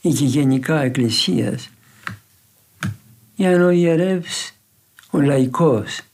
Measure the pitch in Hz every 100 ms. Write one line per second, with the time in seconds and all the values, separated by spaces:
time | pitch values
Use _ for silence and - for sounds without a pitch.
0 | 175 139 143 131 139 131 131 156 131 123
1 | 117 107 - 170 113 131 - _ _ _
2 | - - _ _ _ _ _ _ - -
3 | _ - _ - 190 180 180 180 170 165
4 | 185 185 170 - - _ _ _ _ -
5 | _ - 143 139 131 127 165 113 104 -
6 | -